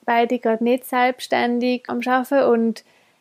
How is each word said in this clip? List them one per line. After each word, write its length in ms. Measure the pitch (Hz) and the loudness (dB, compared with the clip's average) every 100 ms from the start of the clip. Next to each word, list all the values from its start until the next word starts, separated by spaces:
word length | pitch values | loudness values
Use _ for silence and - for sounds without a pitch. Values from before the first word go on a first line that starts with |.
beide 340 | - 233 240 247 | -2 0 0 0
gerade 240 | 226 220 | -2 0
nicht 220 | 233 254 - | 0 0 -2
selbstständig 1000 | 254 247 254 - 247 240 240 247 247 - | 0 0 -2 -4 -2 0 0 0 -2 -4
am 140 | 240 240 | -6 -2
Arbeiten 380 | 254 247 277 247 | -2 0 2 4
und 360 | 233 226 220 - _ _ _ | 2 0 -4 -12 _ _ _